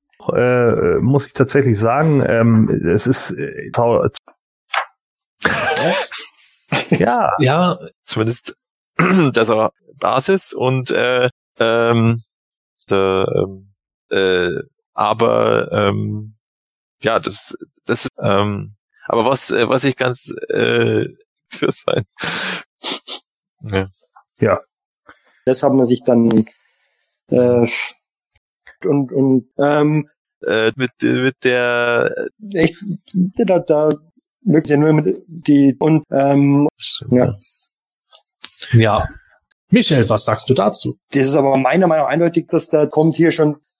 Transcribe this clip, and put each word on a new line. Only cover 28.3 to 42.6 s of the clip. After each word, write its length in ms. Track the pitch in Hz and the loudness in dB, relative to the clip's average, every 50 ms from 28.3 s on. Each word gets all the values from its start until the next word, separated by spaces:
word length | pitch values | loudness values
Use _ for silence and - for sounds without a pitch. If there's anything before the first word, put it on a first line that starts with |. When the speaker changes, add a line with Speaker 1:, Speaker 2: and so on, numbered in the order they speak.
| _ _ _ _ _ _ _ - - _ - | _ _ _ _ _ _ _ -20 -16 _ -4
Speaker 4:
und, 260 | 185 147 143 139 123 | -2 0 0 -2 -2
und, 360 | 185 143 135 135 131 131 117 _ _ - | -2 0 0 2 2 0 -2 _ _ -2
ähm, 500 | 143 143 147 151 147 151 151 151 147 - _ _ _ _ _ _ - | -2 0 2 2 2 0 0 -2 -4 -6 _ _ _ _ _ _ -6
Speaker 3:
Äh, 260 | - 90 110 110 113 113 | -2 -2 0 0 0 0
mit, 160 | 135 131 120 - - | -2 -4 -6 -4 -4
mit 320 | - 120 123 127 127 131 123 _ - | -2 -2 0 0 0 -2 -2 _ 0
der 720 | 127 123 123 123 123 120 120 120 120 120 120 - - - - - - _ _ 214 202 196 | 0 0 2 0 0 0 0 0 0 0 2 0 0 -2 -4 -8 -10 _ _ -14 -8 -2
Speaker 4:
echt, 220 | 175 165 165 - - 196 202 165 - _ _ - 185 180 190 - - | 0 0 0 -2 -4 -10 -10 -10 -12 _ _ -4 -2 -2 -2 0 -2
da, 200 | 233 185 185 175 | 0 0 0 0
da, 320 | 175 - 156 147 151 156 151 151 _ _ _ _ _ _ _ _ - | 0 0 0 0 2 0 0 -2 _ _ _ _ _ _ _ _ -2
wirklich 240 | 220 147 160 151 - | 0 2 2 2 2
ja 80 | 147 143 | 2 2
nur 160 | 151 160 151 | 4 4 4
mit 240 | 151 151 185 - - - - | 2 2 0 -2 -6 -8 -18
die, 480 | 165 165 - - 147 143 139 139 127 - | -20 -8 0 2 4 4 4 4 2 2
und, 240 | - 156 160 156 151 - | 2 2 2 2 0 -2
ähm, 560 | - 139 135 139 139 139 143 143 139 143 147 147 - - - - - - - - | -2 0 2 2 2 2 2 2 2 2 0 0 -2 -6 -10 -8 -8 -8 -4 0
ja. 240 | 123 123 123 - 107 101 - - - _ _ _ _ _ _ _ _ _ _ _ _ _ _ _ _ _ - - - - - - - | 2 2 2 2 -2 -6 -12 -20 -20 _ _ _ _ _ _ _ _ _ _ _ _ _ _ _ _ _ -14 -14 -14 -14 -6 0 2
Speaker 2:
Ja. 360 | 117 113 107 101 92 82 - - - _ _ _ _ _ _ _ _ _ - | 4 4 4 2 0 -2 -6 -10 -16 _ _ _ _ _ _ _ _ _ 0
Michael, 360 | - 240 240 - 160 131 113 107 | 2 2 2 4 2 2 2 2
was 160 | 113 104 - | 0 0 0
sagst 220 | - 110 - - - | -2 -4 -2 -2 -2
du 40 | 127 | 0
dazu? 420 | 147 190 208 - - - 123 123 _ _ _ | 0 0 0 -2 -4 -6 -8 -8 _ _ _
Speaker 4:
Das 140 | - 139 131 | -2 0 0
ist 100 | 135 143 | 2 2
aber 220 | 156 139 135 135 131 | 4 4 4 4 4
meiner 300 | 135 143 151 175 190 170 | 2 2 2 2 2 2
Meinung 180 | 160 156 143 | 2 2 0
nach 60 | 123 135 | 0 0
eindeutig, 320 | 160 170 165 170 170 156 - | 0 0 0 0 -2 -2 0
dass 200 | - 160 | -2 -2